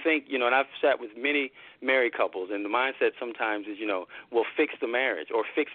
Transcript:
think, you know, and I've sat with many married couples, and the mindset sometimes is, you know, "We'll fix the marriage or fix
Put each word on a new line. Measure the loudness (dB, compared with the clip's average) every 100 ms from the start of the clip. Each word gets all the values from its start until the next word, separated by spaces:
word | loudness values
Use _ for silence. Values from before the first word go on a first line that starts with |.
think, | 2 0 0
you | 0
know, | 2
and |
I've | 2 0 0
sat | 2 2
with | -2 -4
many | -2 0 -2 -8 -20 -6
married | 2 4 4 2
couples, | -2 -2 -6
and | -4
the | -2
mindset | 0 0 2 0 0
sometimes | -8 -4 -2 -2 -6
is, | -6
you | -4
know, | -4 -4 -16 -2
"We'll | 0 2 2
fix | 0 0
the | -2
marriage | 0 0 -2 -2
or | -2 0
fix | 0 -2